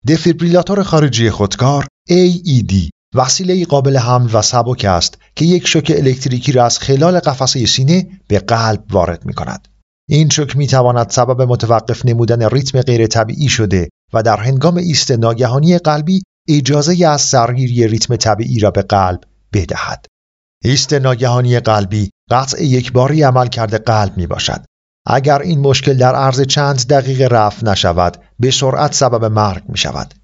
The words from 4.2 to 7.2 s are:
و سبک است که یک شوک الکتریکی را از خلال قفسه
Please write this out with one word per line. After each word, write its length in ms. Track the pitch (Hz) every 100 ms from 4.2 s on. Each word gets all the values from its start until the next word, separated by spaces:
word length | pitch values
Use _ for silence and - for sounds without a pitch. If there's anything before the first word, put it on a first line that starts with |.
| 120
و 80 | 110
سبک 440 | - 123 117 123 98
است 320 | 87 - - _ -
که 100 | 165
یک 220 | 175 -
شوک 260 | 160 151 -
الکتریکی 560 | 135 131 135 123 -
را 140 | 127 120
از 140 | -
خلال 400 | - 139 165
قفسه 460 | 180